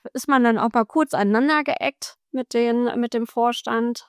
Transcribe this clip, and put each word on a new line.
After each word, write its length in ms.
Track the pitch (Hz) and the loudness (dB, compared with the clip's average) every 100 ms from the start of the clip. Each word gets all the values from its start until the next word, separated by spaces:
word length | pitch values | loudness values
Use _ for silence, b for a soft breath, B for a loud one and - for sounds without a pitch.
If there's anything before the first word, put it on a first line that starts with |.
| - | -12
ist 140 | 262 - | -10 0
man 160 | 269 | 4
dann 160 | 240 226 | 4 2
auch 100 | 233 | 0
mal 120 | 240 214 | 0 0
kurz 280 | 320 302 - | 0 0 0
aneinander 480 | 202 220 277 302 | 2 2 2 0
geeckt 520 | 285 - 277 - - - _ | -2 -4 -4 -6 -14 -18 _
mit 220 | 262 247 | -8 -4
den, 460 | 233 233 233 240 240 | 0 0 0 0 -2
mit 140 | 240 | -4
dem 120 | 233 226 | -4 -4
Vorstand 840 | - 240 233 - 226 233 233 | -2 -2 -2 -4 -2 -2 -4